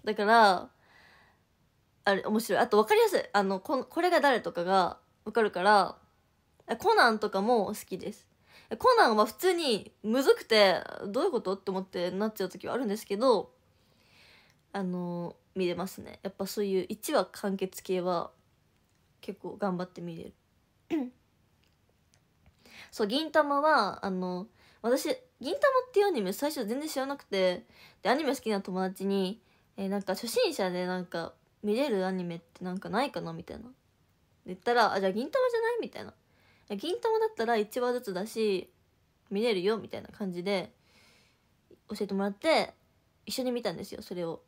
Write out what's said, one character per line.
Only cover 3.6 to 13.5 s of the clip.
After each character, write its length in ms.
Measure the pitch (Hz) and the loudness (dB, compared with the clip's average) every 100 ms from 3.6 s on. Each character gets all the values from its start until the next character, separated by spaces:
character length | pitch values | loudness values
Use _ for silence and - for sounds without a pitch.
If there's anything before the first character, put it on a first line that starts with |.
こ-、 240 | - 269 - | -2 -4 -2
こ 160 | 320 | -2
れ 80 | 359 | 2
が 100 | 330 | 4
誰 220 | 285 233 | 4 2
と 100 | 170 | -2
か 140 | 175 175 | -6 2
が 340 | 190 175 - _ _ | 2 2 -2 _ _
わ 80 | - | -4
か 100 | 226 | 0
る 100 | 208 | 0
か 100 | 185 | 2
ら、 360 | 196 208 170 - _ _ _ _ _ _ - | 6 6 4 -4 _ _ _ _ _ _ -8
あ、 80 | 233 | 0
コ 200 | 403 427 | 4 6
ナ 140 | 254 | 6
ン 100 | 214 | 4
と 100 | 202 | -2
か 120 | 190 | 0
も 260 | 208 240 196 | 2 2 2
好 80 | 214 | -6
き 220 | - 185 | -10 -10
で 140 | 185 | -10
す。 160 | - _ _ _ - _ 226 | -14 _ _ _ -20 _ 2
コ 160 | 494 466 | 4 6
ナ 140 | 311 | 6
ン 60 | 214 | 6
は 120 | 220 | 2
普 80 | - | 2
通 180 | 370 | 0
に 400 | 339 294 202 - _ | 2 0 0 -4 _
む 220 | 208 247 | 0 2
ず 100 | 277 | 4
く 100 | 466 | 4
て、 380 | - 214 196 170 - - 202 | 4 6 6 6 -4 -10 -6
「ど 120 | 214 | -2
う 40 | 370 | 0
い 20 | |
う 40 | |
こ 100 | 247 | 0
と？」 120 | 190 | -2
っ 80 | 196 | -4
て 80 | - | -4
思 120 | 190 | -6
っ 40 | 185 | -6
て 240 | 180 175 | -4 -4
な 180 | 185 214 | -2 -4
っ 60 | |
ち 80 | 214 | -4
ゃ 40 | 185 | -8
う 40 | |
時 180 | - 180 | -6 -6
は 60 | |
あ 40 | 233 | -4
る 80 | 226 | -4
ん 20 | |
で 100 | 214 | -6
す 80 | - | -6
け 120 | 202 | 0
ど、 360 | 262 202 - | 2 2 0